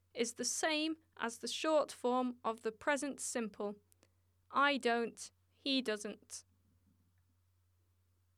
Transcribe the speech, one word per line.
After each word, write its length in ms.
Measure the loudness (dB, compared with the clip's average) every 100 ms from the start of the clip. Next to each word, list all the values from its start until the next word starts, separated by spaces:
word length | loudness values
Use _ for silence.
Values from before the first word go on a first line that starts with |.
| _
is 200 | -4 -4
the 120 | -2 -4
same 520 | 0 0 2 0 -4 _ -6
as 180 | -6 -4
the 100 | -6
short 440 | -2 4 4 4
form 440 | 0 0 2 0 -2
of 180 | -4 -2
the 100 | -4
present 480 | -2 0 0 -2 -4
simple. 560 | -4 -2 -4 -4 -6 -6 _ _ _ _ _ _ _
I 260 | 2 4 4
don't, 540 | 2 2 0 -6 -16 _ _ _
he 180 | 0 2
doesn't. 640 | 2 -2 -4 -10 -14 -16 -16 _ _ _ _ _ _ _ _ _ _ _ _ _ _ _ _ _ _